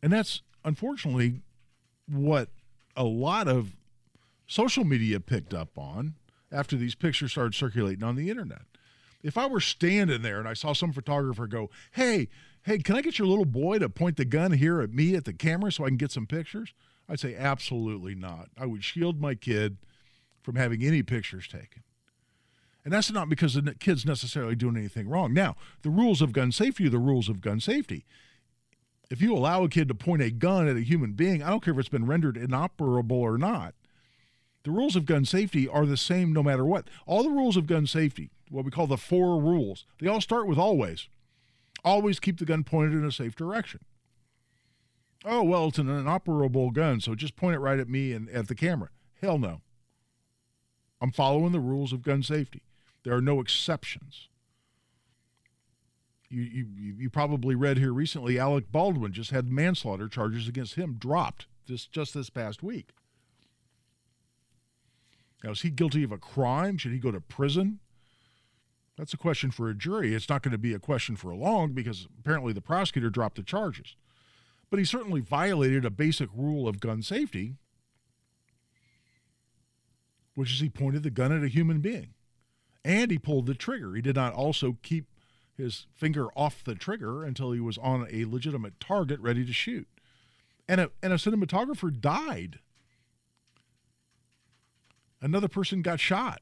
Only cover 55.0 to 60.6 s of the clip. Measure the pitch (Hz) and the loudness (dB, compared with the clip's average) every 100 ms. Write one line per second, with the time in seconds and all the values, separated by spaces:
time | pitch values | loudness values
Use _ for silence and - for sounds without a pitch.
55 | _ _ _ _ _ _ _ _ _ _ | _ _ _ _ _ _ _ _ _ _
56 | _ _ _ 123 120 120 117 98 101 101 | _ _ _ -8 -6 -6 -10 -10 -12 -8
57 | 127 147 147 147 123 123 143 135 135 123 | -6 -2 0 0 0 0 2 2 2 2
58 | 156 156 120 123 135 143 101 147 190 165 | -2 -4 -2 2 2 0 0 0 2 2
59 | 107 95 113 131 123 127 165 180 120 95 | -2 -6 -4 -2 0 2 2 2 -2 -4
60 | 107 123 110 113 117 123 | -6 -2 -2 -2 -4 -6